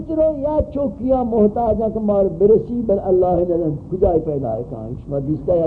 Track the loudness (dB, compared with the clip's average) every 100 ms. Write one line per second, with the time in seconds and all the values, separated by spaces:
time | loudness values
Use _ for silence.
0 | 0 0 2 0 -2 -4 -4 -4 -4 -2
1 | 0 0 2 2 2 2 0 0 -2 -2
2 | 0 2 2 4 4 4 2 -4 0 0
3 | 2 2 4 2 0 0 -2 -4 -6 0
4 | 2 2 0 -4 -4 -6 -6 -10 -10 -10
5 | -6 -4 -4 -4 0 0